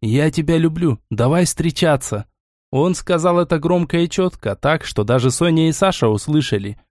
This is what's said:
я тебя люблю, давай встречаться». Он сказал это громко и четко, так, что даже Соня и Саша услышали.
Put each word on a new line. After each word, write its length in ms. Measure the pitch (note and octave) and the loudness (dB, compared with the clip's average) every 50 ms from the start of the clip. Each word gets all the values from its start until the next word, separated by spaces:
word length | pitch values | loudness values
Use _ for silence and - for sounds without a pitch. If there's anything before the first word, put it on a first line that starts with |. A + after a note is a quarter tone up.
я 300 | - G#2+ A#2 C3+ D3+ D#3 | -4 0 0 2 2 2
тебя 260 | - E3+ D#3 D3+ E3 | 0 0 0 0 2
люблю, 440 | D#3+ D#3+ E3 D#3 E3+ F3 D#3 A#2 - _ _ | 2 2 0 0 0 -2 -2 -2 -2 _ _
давай 340 | A2+ G#2+ A#2 C3 D#3 F3+ F3 | -2 0 0 2 2 2 2
встречаться». 840 | - - - D#3+ E3+ - - F3+ D#3+ D3 C3 - - G#2+ G2+ G#2 - _ _ _ _ _ _ _ _ | 0 0 -2 -4 -4 0 0 2 2 2 0 -2 -6 -8 -8 -8 -12 _ _ _ _ _ _ _ _
Он 240 | - C3+ D#3 F#3 F3+ | -2 0 0 0 0
сказал 440 | - - - F3+ E3 E3 F3+ F3 F3 | -4 -2 -2 -2 0 2 2 2 2
это 180 | F3 - F3 D#3 | 0 0 -2 -2
громко 400 | C#3+ E3+ F3+ F3 E3+ - - E3+ | 0 0 0 0 0 0 0 -2
и 100 | E3+ E3 | -2 0
четко, 460 | - - F#3 F3+ - - - G#2+ G2 | 0 -2 -2 -2 -2 -4 -6 -6 -6
так, 300 | - - C#3+ D#3+ D#3 - | -2 0 0 0 -2 -4
что 180 | - - G#2+ | -4 -4 -2
даже 280 | G#2 A2 B2 B2+ A#2+ C3 | 0 2 2 2 2 0
Соня 380 | B2 - E3 F3 D#3+ D#3+ D#3+ D#3+ | 0 2 0 2 2 2 2 0
и 40 | |
Саша 360 | D3+ - G3 F#3+ F3+ - - A2+ | 0 0 0 0 0 0 0 0
услышали. 720 | G#2+ G#2 - - D3+ D#3 C#3+ - - G2+ G2 G2+ G#2 - _ _ | 0 0 -2 0 0 0 0 0 -4 -4 -4 -8 -12 -14 _ _